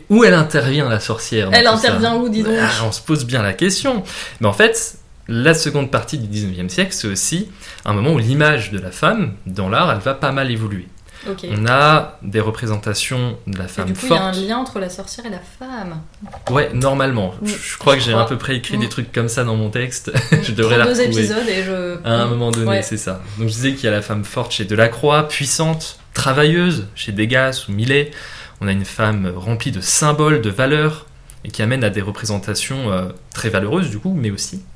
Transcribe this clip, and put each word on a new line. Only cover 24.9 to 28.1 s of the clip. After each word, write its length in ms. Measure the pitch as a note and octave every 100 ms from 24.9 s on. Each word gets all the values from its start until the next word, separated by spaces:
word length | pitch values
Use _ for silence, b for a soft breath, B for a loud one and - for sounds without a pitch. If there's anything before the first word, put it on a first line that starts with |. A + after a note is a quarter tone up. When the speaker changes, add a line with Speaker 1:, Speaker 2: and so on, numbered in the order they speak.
| - D3 D3 D3+
Speaker 1:
puissante, 680 | - C3+ - D#3+ D#3+ - - -
travailleuse 720 | - C#3 C3 D3+ F3 F3+ B2+ G2+
chez 180 | - -
Degas 540 | G#2 A2 C3 C3 B2+ -
ou 40 |
Millet. 400 | G2+ B2 C#3+ D3+